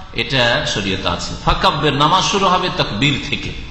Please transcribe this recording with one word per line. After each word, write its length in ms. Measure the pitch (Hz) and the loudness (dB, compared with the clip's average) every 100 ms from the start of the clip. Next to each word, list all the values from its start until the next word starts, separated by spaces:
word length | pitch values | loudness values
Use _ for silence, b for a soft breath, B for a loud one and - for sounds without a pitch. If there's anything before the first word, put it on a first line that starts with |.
| - | -10
এটা 520 | - 117 135 120 131 151 | -6 -2 2 2 2 0
শরীয়তে 440 | 117 95 95 90 | -2 -2 -2 -2
আছে। 240 | 87 - - 165 | -2 -4 -4 0
ফাকাব্বির, 480 | 175 190 156 147 | 2 2 2 0
নামাজ 300 | 135 151 185 | 2 4 4
শুরু 240 | - 196 190 | 2 2 2
হবে 220 | 185 180 - | 2 0 -2
তাকবীর 480 | 135 104 143 120 - | -2 0 0 0 -4
থেকে। 380 | 95 - - - | -6 -6 -10 -12